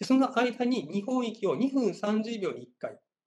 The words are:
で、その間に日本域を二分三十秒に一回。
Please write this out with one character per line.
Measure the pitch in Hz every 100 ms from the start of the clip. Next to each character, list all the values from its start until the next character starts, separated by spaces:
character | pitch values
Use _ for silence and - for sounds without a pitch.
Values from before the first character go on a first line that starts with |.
で、 | 202
そ |
の | 262 262 226
間 | 247 240
に | 247 247 143
日 | 202
本 | 202 254 233
域 | 208 190
を |
二 | 131 269
分 | 269 220
三 | 165 208 214
十 | 220 226
秒 | 180
に | 123
一 | 123 _
回。 | 117 110 _ _